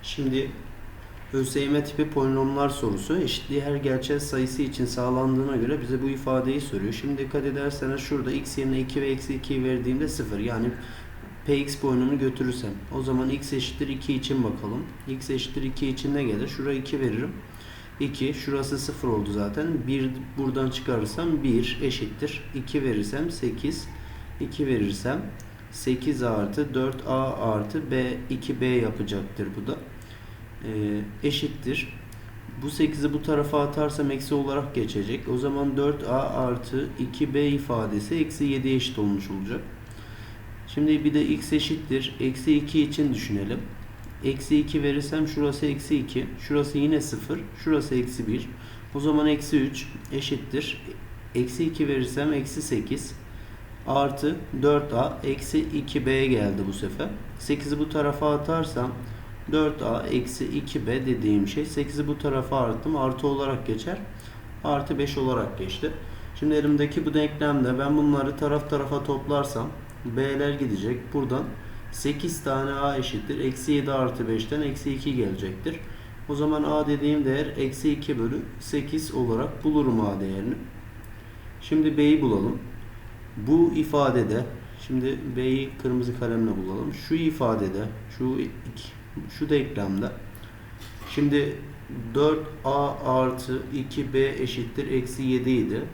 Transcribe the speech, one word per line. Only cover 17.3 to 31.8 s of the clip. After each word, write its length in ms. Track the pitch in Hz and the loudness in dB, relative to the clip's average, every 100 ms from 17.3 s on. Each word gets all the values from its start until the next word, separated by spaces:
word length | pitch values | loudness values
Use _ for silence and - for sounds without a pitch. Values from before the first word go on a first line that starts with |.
| - - - - - - - | -6 -12 -16 -16 -16 -16 -4
İki, 340 | 139 - 135 | -4 0 -2
şurası 440 | 127 - 139 135 139 | -2 -2 -2 0 -2
sıfır 300 | 143 - 127 | -4 -2 0
oldu 240 | 107 101 | 2 2
zaten. 340 | 104 101 123 165 151 120 | 0 0 0 0 0 0
Bir 240 | 135 131 127 - 131 | 0 0 -2 -8 -2
buradan 320 | 135 131 131 | 0 2 0
çıkarırsam 720 | - - 120 104 - 170 156 | -2 0 0 0 -2 0 2
bir 360 | 135 120 117 - | 4 4 2 0
eşittir 600 | 139 - 107 - 147 - - | -2 -2 -4 -4 -6 -6 -8
iki 280 | 135 120 147 | -8 -2 0
verirsem 480 | 131 107 101 139 165 | 2 0 0 -2 -2
sekiz. 580 | - 120 107 143 160 - - - - - - | -2 -2 0 -2 -4 -8 -10 -12 -12 -12 -6
İki 260 | - - 139 | -6 -2 2
verirsem 560 | 120 101 98 120 156 208 - - - - | 2 2 0 -2 -2 -4 -10 -14 -14 -14
sekiz 520 | - - 127 151 131 | -4 0 0 0 0
artı 520 | 120 107 101 - 139 | 2 2 0 0 0
dört 320 | 127 135 131 - | 2 0 -2 -2
A 460 | 131 135 - - | 0 0 0 0
artı 380 | 107 104 160 139 | 2 0 -4 0
B, 260 | 131 127 123 - | 0 0 -2 -4
iki 300 | 131 - 123 | -4 -2 0
B 60 | 127 | 4
yapacaktır 840 | 123 110 104 104 101 98 - 101 101 | 4 2 0 -2 -2 -4 -4 -6 -4
bu 100 | 104 | -6
da. 100 | - - - - - - - - - 110 | -6 -8 -14 -14 -14 -14 -14 -14 -10 -6
Ee, 340 | 107 104 104 104 - | -2 0 -2 -4 -2
eşittir. 680 | 107 - 143 - 123 - | 0 0 -2 -4 -2 -2